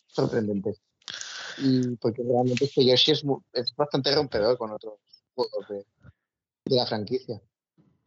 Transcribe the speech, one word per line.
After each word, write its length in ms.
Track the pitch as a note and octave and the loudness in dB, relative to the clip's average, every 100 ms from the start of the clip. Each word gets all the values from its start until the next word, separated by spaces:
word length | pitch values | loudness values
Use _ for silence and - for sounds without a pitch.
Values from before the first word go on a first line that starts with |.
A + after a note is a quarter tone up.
| _ | _
sorprendentes. 760 | - C3 B2 G#2 G2+ G#2 G2+ _ _ - - - - - - | -2 0 0 -2 -2 -4 -8 _ _ -14 -14 -12 -12 -12 -2
Y 380 | C3+ B2+ B2 A#2+ | 2 2 0 -2
porque 260 | A#2 A#2 | -2 -2
realmente 400 | A#2+ B2 B2+ B2 C#3 | 0 2 2 2 0
este 200 | - B2 | 4 6
Yoshi 260 | C#3+ D3 | 6 4
es 140 | D3 C#3+ | 2 0
mu-, 160 | - - | -4 -4
es 240 | B2 A#2+ - | -6 -4 -2
bastante 400 | D3 C#3+ C#3 C#3+ | 0 0 2 2
rompedor 420 | C#3+ A2+ G#2+ B2 | 2 2 2 2
con 140 | A2 | -2
otros 240 | G#2+ A2 G#2 _ _ _ | -8 -12 -18 _ _ _
juegos 340 | - A#2 G#2+ G2 | -6 -4 -6 -8
de, 180 | G2+ - _ - - _ _ _ _ - | -10 -10 _ -20 -20 _ _ _ _ -2
de 100 | B2+ | 0
la 80 | A#2+ | 0
franquicia. 560 | A2 G2+ B2+ - G#2+ - _ _ _ _ _ | -4 -4 -6 -6 -12 -14 _ _ _ _ _